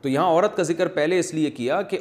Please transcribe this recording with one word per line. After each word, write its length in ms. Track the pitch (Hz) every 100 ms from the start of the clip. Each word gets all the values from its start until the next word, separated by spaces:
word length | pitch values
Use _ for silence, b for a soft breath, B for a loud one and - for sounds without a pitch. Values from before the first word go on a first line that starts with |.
तो 60 | 143
यहाँ 180 | 135 180
औरत 260 | 165 202 208
का 60 |
जिक्र 240 | 160 165 180
पहले 320 | - 147 180
इसलिए 300 | 160 156 151
किया 320 | - 120 165
कि 160 | 196 190